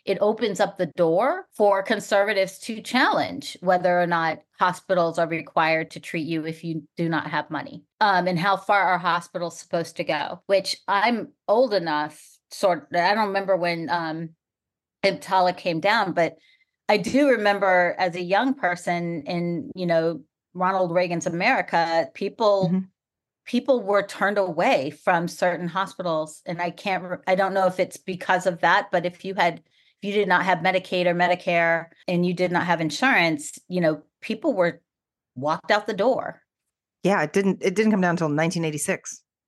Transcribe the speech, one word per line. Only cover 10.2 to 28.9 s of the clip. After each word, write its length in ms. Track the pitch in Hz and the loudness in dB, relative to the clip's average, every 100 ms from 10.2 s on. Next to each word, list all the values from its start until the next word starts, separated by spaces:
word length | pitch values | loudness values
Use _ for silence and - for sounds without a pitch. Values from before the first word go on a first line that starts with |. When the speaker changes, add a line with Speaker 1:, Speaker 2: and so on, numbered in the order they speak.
| 151 180 - | -4 -8 0
Speaker 1:
which 320 | 196 185 - - | 0 0 -6 -2
I'm 400 | 196 220 233 - _ - | 0 2 0 -4 _ 0
old 260 | 214 254 | 2 4
enough, 520 | 202 165 151 151 - - _ _ | 2 0 -2 -4 -8 -20 _ _
sort, 380 | - 196 165 - | -2 0 0 -2
I 180 | 175 175 | 0 2
don't 120 | 214 208 | 2 0
remember 280 | 196 190 | 0 0
when, 360 | 185 175 170 160 | 0 0 -2 -4
um, 400 | 175 160 160 165 - _ _ _ _ _ _ | -4 -4 -6 -10 -14 _ _ _ _ _ _
EMTALA 540 | 202 190 - 190 180 180 | -2 -2 0 2 2 2
came 220 | 185 165 | -4 0
down, 320 | 190 226 190 | 2 2 0
but 260 | 165 160 - _ _ _ _ - | 0 -2 -2 _ _ _ _ 0
I 80 | 214 | 0
do 320 | 175 262 285 | 2 2 4
remember 640 | 233 208 202 190 180 175 - | 4 2 2 4 4 2 0
as 180 | 185 175 | -2 -2
a 60 | |
young 320 | 175 196 262 | 0 0 2
person 720 | 262 180 175 - 175 170 170 - | -2 -2 -4 -4 -4 -4 -6 -6
in, 440 | 175 175 170 - | -4 -4 -4 -8
you 100 | - | -8
know, 380 | 175 165 165 165 - _ _ | -2 0 0 -4 -10 _ _
Ronald 380 | 180 180 196 180 | -4 -2 0 0
Reagan's 340 | 170 185 170 180 | 0 0 -2 -4
America, 840 | 170 208 254 175 175 165 165 - | -2 0 0 0 0 2 0 -2
people, 560 | - 196 - 220 202 185 | -6 -8 0 2 2 2
Speaker 2:
Mm-hmm. 120 | 185 190 _ _ _ _ _ - | 0 -4 _ _ _ _ _ -6
Speaker 1:
people 360 | 240 - 254 | -2 2 0
were 240 | 196 202 196 | 2 0 0
turned 300 | - 196 208 | -2 0 0
away 540 | 190 156 214 214 135 | -2 0 2 2 -2
from 360 | - - 175 170 | -4 0 0 0
certain 400 | - 180 170 175 | -2 -2 0 -4
hospitals. 760 | 180 190 - 180 160 156 - | -4 -6 -6 -4 -4 -4 -10
And 160 | - 170 | -10 -6
I 80 | 175 | -6
can't, 340 | 170 208 185 | -6 -4 -4
re-, 120 | 180 180 - | -4 -6 0
I 100 | 190 | 0
don't 180 | 190 | 2
know 120 | 196 190 | 2 0
if 140 | 180 | 0
it's 160 | 175 - | -4 -4
because 500 | - 180 - 185 185 | -10 -8 0 0 0
of 140 | 170 | 0
that, 280 | 170 185 - | 2 2 2